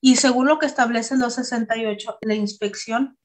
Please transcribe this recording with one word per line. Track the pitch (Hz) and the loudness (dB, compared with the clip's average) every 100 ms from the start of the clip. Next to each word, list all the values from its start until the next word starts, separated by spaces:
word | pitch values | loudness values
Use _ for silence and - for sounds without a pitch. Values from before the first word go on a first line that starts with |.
Y | 262 254 | 6 6
según | 269 247 262 | 4 4 2
lo | 311 | 2
que | 311 | 0
establece | - 240 233 226 | 0 0 0 -2
el | 262 | -2
dos | 240 240 | -2 -2
sesenta | 254 240 226 226 | -4 -4 -2 -2
y | 226 | -2
ocho, | 208 220 - | -4 -8 -8
la | 214 214 | -4 -2
inspección | 208 - 208 208 - 226 269 _ | -2 -4 -8 -6 -6 -2 -4 _